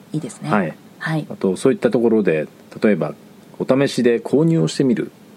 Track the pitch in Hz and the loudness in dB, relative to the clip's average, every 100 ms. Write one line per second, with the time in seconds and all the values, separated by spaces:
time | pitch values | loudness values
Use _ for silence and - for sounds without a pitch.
0 | - 156 135 - 143 104 82 - - - | -10 -8 -8 -10 -2 -2 -2 -6 -18 -12
1 | - 156 - 104 98 90 135 117 120 120 | -6 -6 -6 -4 -2 0 0 2 0 2
2 | 113 110 95 78 71 - - - 113 95 | 2 2 2 0 -2 -10 -20 -2 0 2
3 | 78 - - - - - - 131 139 - | -2 -8 -18 -20 -18 -6 -2 0 0 2
4 | 120 117 - 135 165 165 156 - 139 107 | 2 2 0 0 2 2 0 0 0 0
5 | - - - | -4 -12 -20